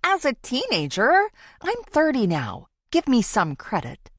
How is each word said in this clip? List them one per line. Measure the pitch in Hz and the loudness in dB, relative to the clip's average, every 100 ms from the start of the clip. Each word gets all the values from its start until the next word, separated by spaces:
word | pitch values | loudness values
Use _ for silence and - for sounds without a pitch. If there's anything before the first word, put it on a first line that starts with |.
As | 349 381 | 0 0
a | 285 247 | 0 -4
teenager, | - 254 523 170 147 185 226 370 415 _ - _ | -6 -4 -2 -2 -2 0 4 4 2 _ -20 _
I'm | 349 480 440 | -6 -6 -2
thirty | 294 311 269 196 | 0 2 2 0
now. | 160 117 110 - _ _ | 0 -4 -10 -16 _ _
Give | 330 302 | -2 4
me | 247 | 2
some | - 220 165 | 4 0 0
credit. | 139 - 190 - - - | -4 -6 -6 -6 -16 -20